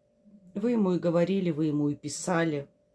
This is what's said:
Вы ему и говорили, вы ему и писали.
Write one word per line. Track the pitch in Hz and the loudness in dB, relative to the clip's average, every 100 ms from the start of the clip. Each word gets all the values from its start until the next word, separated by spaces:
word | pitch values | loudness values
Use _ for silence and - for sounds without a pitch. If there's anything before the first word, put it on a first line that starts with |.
| _ _ - - - | _ _ -20 -20 -12
Вы | 202 226 | -4 0
ему | 233 190 | 2 2
и | 175 | 2
говорили, | 170 165 175 196 175 | 2 2 2 2 0
вы | 147 156 | 0 0
ему | 147 147 | 0 0
и | |
писали. | 147 147 - - 170 165 147 143 _ _ | -2 -8 -8 -2 0 0 -2 -8 _ _